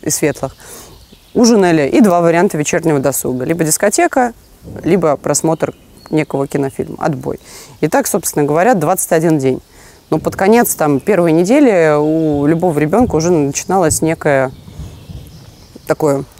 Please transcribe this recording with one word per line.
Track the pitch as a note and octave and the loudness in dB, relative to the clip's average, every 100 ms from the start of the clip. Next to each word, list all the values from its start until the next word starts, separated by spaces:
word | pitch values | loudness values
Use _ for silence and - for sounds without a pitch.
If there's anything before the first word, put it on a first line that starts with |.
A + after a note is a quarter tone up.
и | - | -8
светлых, | - D#3 C3+ C3+ - - - - - - - _ | -4 -4 -4 -8 -12 -20 -20 -20 -20 -20 -20 _
ужинали, | - A#3 A3+ F#3 E3 C#3+ | 2 4 4 4 2 2
и | - | 4
два | G#3+ F3 | 4 4
варианта | E3+ E3 G3 D#3+ | 2 2 0 0
вечернего | D3+ F3+ E3 D3 | -2 -2 0 0
досуга. | C3+ C3 D3+ B2+ C3 | 0 -2 -4 -4 -4
Либо | E3+ | -2
дискотека, | D#3+ D#3 G3+ G#3+ E4+ - A#3+ - - - - - | -2 0 0 0 0 0 -2 -4 -20 -20 -18 -8
либо | - F#3 E3 C#3 | 0 0 2 0
просмотр | - D3 D#3 D#3+ - - - - - | -2 -2 0 -2 -4 -6 -16 -20 -4
некого | D#3 D3+ C#3 C#3 | -4 -2 -4 -4
кинофильма. | D3 C#3 - C3+ - | -4 -4 -4 -8 -6
Отбой. | D#3+ C3+ C#3 C#3+ - - - - | -4 -4 -6 -10 -12 -20 -20 -6
И | D#3 | -2
так, | C4+ - | -2 -2
собственно | - - - C#3+ | -4 -4 -2 0
говоря, | D3+ G3+ A3 | 2 2 2
двадцать | D3+ F#3 - | 0 -2 0
один | E3 E3 D#3+ | 0 2 2
день. | C3 B2+ - - - - - | 0 -2 -6 -20 -20 -18 -6
Но | D#3+ | -4
под | - - | -4 -2
конец, | F#3+ A#3 A#3 - | 2 4 2 0
там, | D3+ C#3 | 0 0
первой | - G3+ F3 | 0 0 2
недели | D#3+ F3+ C4+ C#4+ F#3+ D#3+ D3 | 2 2 4 4 4 4 2
у | D3+ D#3+ D#3+ D3 C#3+ | 2 0 0 0 0
любого | E3 F3+ D3 | 2 0 0
ребёнка | D3+ G3+ B3+ D3+ | 0 2 2 0
уже | D#3+ | 2
начиналось | F3 C#3 C#3 - F#3 E3 - | 2 0 -4 -2 0 0 0
некое | D#3+ E3 D#3+ C#3 C3 - - - - - - - - - - - - - - | -2 -2 0 0 0 -6 -20 -16 -16 -16 -18 -18 -18 -20 -20 -20 -20 -12 -6
такое | D3+ D#3 C#3 C#3 | -2 0 -2 -4